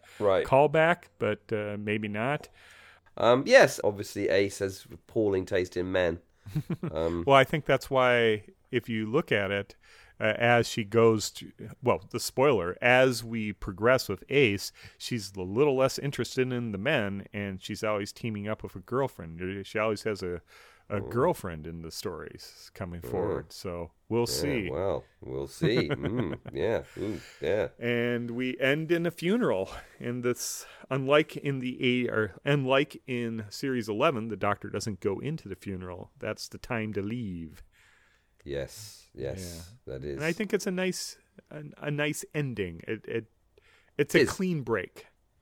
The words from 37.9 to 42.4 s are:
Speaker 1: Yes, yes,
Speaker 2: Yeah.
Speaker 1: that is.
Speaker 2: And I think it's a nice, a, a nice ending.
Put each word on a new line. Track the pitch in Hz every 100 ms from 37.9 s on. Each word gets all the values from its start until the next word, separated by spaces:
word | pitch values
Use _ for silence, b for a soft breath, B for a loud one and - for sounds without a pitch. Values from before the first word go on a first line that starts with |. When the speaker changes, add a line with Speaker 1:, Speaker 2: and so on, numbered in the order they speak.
| _ _ _ _ _
Speaker 1:
Yes, | - 69 65 - 107 - -
yes, | - 67 80 90 82 85 117 -
Speaker 2:
Yeah. |
Speaker 1:
that | 65
is. | 73 98
Speaker 2:
And |
I | 156
think | 170 208
it's | 196 202
a |
nice, | 180 185 180 - - _ - -
a, | 151 151 -
a | 147
nice | 147 151 151 -
ending. | 151